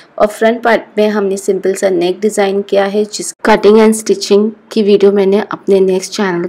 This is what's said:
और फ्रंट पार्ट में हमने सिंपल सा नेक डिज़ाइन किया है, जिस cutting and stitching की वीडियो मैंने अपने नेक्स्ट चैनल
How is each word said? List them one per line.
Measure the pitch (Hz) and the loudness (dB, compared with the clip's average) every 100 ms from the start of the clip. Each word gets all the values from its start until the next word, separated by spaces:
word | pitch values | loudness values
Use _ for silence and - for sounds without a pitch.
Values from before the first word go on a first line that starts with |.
| _ - | _ -2
और | 208 | -2
फ्रंट | - 220 240 | 0 -2 0
पार्ट | 240 214 - - | 0 0 -2 -2
में | 214 | 0
हमने | 214 196 196 | 0 -4 -4
सिंपल | - 190 190 | -4 -2 -4
सा | 190 196 | -2 -2
नेक | 180 175 190 | 0 -2 -2
डिज़ाइन | 208 214 196 196 | -4 -2 -2 -4
किया | 196 196 196 | -2 -2 0
है, | 208 208 | -2 -4
जिस | - 175 - - | -8 -12 -4 0
cutting | 214 196 220 | 4 4 6
and | 220 220 | 4 2
stitching | - 190 - 202 214 220 _ | -2 -4 0 0 0 -6 _
की | 226 | -2
वीडियो | 202 202 196 | 2 4 4
मैंने | 202 190 202 - | 2 0 0 -2
अपने | - - 196 | -8 0 2
नेक्स्ट | 190 185 185 | 2 -2 -4
चैनल | - 196 175 | -4 -4 -4